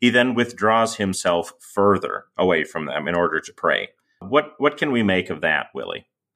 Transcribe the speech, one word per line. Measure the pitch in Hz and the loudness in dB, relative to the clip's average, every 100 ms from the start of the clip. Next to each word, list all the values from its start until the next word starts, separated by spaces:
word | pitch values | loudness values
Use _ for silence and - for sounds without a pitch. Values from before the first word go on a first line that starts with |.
he | 120 | 2
then | 123 123 | 4 2
withdraws | 117 117 120 107 113 113 - | 0 -2 0 2 2 2 0
himself | 98 92 92 85 85 - | -2 0 0 0 -2 -12
further | - - 101 95 - - - - | -8 0 2 2 0 -8 -8 -2
away | 92 82 | 2 2
from | 73 82 73 | -2 -6 -6
them | 73 69 | -4 -2
in | |
order | 87 87 78 | 0 0 -2
to | - | -6
pray. | - 85 - - _ _ _ | -4 -2 0 -4 _ _ _
What, | 95 143 147 - | 0 0 0 -2
what | 147 147 | -2 0
can | 151 | -2
we | 120 | 2
make | 104 92 87 | 2 0 -2
of | 78 | -2
that, | 82 76 - | 0 0 -2
Willie? | 67 50 50 - _ _ | -8 -8 -10 -14 _ _